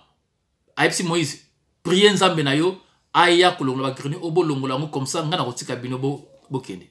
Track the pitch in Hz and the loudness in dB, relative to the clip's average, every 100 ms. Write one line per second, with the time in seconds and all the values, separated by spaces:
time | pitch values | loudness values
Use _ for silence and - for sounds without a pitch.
0 | _ _ _ _ _ _ _ - 165 165 | _ _ _ _ _ _ _ 0 0 0
1 | 180 170 151 - _ _ _ _ 170 185 | -2 0 -2 -4 _ _ _ _ 0 4
2 | 208 185 185 160 139 147 180 190 _ _ | 6 6 2 2 0 2 0 -2 _ _
3 | _ 151 175 170 180 180 135 131 135 127 | _ 4 6 6 4 2 -2 -2 -4 -6
4 | 143 175 165 170 160 135 135 131 156 143 | -8 -8 -2 0 0 -2 -4 -4 -4 -6
5 | 135 170 156 170 123 - - 120 127 127 | -4 -4 -2 -2 -4 -8 -8 -8 -8 -4
6 | 139 143 - _ - 131 - 92 - | -4 -6 -12 _ -10 -10 -8 -14 -14